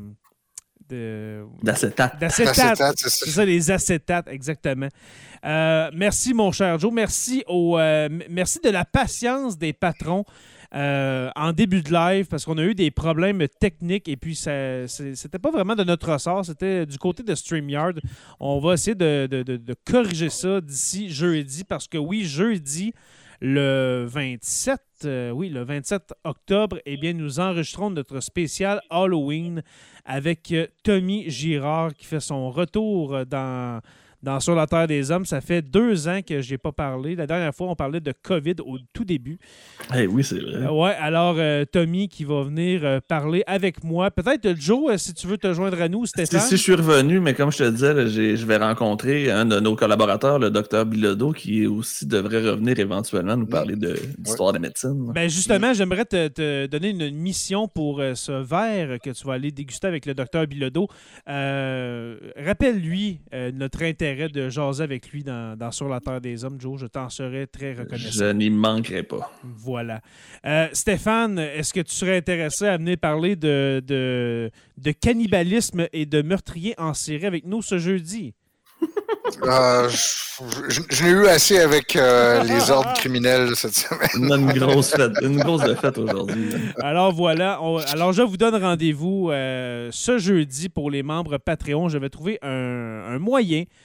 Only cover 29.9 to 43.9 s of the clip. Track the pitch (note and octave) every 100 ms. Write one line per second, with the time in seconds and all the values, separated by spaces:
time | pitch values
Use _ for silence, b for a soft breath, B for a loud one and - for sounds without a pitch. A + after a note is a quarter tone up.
29.9 | b - C3+ C#3+ E3 - E3 E3 _ -
30.9 | G3 F#3 G#3 E3 A#2+ D#3 D3 C#3 D#3 E3
31.9 | D3 - D#3 - C#3 C3 B2+ F3 G#3+ A3
32.9 | G3 C#3+ C#3 C3 C3+ C3 B2+ B2 A#2 b
33.9 | b b _ C3+ C3+ - E3+ D3+ E3 E3
34.9 | D3 C3 F3 F#3+ C#3+ - F3 C#3+ F3+ A#3+
35.9 | F#3+ D3+ F#3+ - D3 B2 C3+ D#3+ C#3+ C#3+
36.9 | C3 C#3+ F3 D3 E3 E3 - F3+ E3+ C#3
37.9 | E3 D3 B2+ - F3+ D3 E3+ C#3 C3 B2
38.9 | - G#3+ D#3 A#2+ E3+ B B B B -
39.9 | B2+ G2+ A2 C3+ - - - C3+ D#3 F3+
40.9 | F3+ D3+ E3 F3 E3 D#3 D3 C#3+ F#3 E3
41.9 | F3+ G3+ - C#3+ D3 C#3 D3+ F3 F3+ D3
42.9 | C3+ - D#3+ D3 F3 G#3 F#3+ F#3 - E3